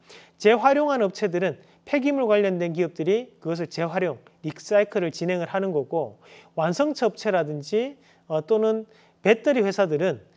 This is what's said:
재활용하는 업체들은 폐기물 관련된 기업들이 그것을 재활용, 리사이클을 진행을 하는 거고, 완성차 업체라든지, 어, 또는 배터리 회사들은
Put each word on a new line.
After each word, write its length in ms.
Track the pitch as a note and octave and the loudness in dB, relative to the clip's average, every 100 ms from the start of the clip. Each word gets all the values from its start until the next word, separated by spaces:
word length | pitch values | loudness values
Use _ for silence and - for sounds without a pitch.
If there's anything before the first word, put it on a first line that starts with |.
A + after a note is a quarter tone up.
| - - - _ | -20 -20 -20 _
재활용하는 680 | G#3 A3+ C4 C#4 D4 C4 G3 | 4 6 4 4 2 0 0
업체들은 540 | - G#3 F3 F#3 C3 - _ - | -2 -4 0 -2 -4 -14 _ -4
폐기물 420 | C#4+ C#4 C#4 A#3 | -2 0 0 2
관련된 460 | G#3 G3 F3+ F3 | 2 2 0 -2
기업들이 600 | D#3+ E3+ - D#3+ G#3+ B3+ _ | -2 -2 -2 0 0 -2 _
그것을 280 | - E3+ E3 | -6 -6 -6
재활용, 500 | - E3 F3+ F3+ A#2+ - _ | -4 -6 -4 -6 -6 -14 _
리사이클을 680 | D3+ - - G#3 G#3 G#3 E3+ | -12 -10 0 2 2 0 -4
진행을 360 | - E3+ F3+ E3+ | -4 -4 -2 -4
하는 240 | G3 F#3+ | -4 -2
거고, 480 | D3+ B2+ E3 B2 - - - - - | -2 -2 -4 -6 -10 -20 -20 -10 -2
완성차 500 | D#3+ E3+ D4 - A3+ | -2 0 -2 0 -2
업체라든지, 920 | - A3 F#3 D3+ D3+ C#3+ G#3+ C4 C#4+ _ _ - | -2 -2 0 -2 -6 -4 -2 -2 -8 _ _ -6
어, 180 | D#3+ D#3 | -4 0
또는 400 | A3 A3 A3 A3 _ _ _ | 0 2 -2 -6 _ _ _
배터리 400 | F#3+ A3 D4 C4 | 2 4 2 2
회사들은 600 | G3 F#3+ F#3 D3 F#3 A#2 - | 2 0 0 0 -2 -4 -10